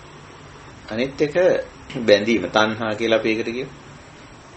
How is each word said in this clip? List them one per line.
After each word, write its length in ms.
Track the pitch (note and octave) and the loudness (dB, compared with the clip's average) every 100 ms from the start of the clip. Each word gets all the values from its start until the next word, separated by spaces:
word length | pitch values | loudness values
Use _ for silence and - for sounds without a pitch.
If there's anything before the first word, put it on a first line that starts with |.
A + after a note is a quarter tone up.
| - - - - - - - - - | -20 -20 -20 -20 -20 -20 -20 -20 -10
අනිත් 320 | A2 C#3 - | -4 -4 -2
එක 140 | D3 F3+ F3+ G#2 - - - C3+ | -2 2 2 2 -4 -16 -12 -4
බැඳීම, 460 | A2 G2+ A2 G#2+ F2+ | 4 4 4 0 2
තණ්හා 440 | A2 A2 A2 A2+ G#2+ | 0 0 -2 -6 -4
කියලා 240 | A2+ A2 | 0 2
අපි 100 | A2+ | 2
ඒකට 200 | A2 A2+ | -2 -4
කියමු. 200 | B2 C#3 - - - - - - - - | -8 -10 -16 -20 -20 -20 -20 -20 -20 -20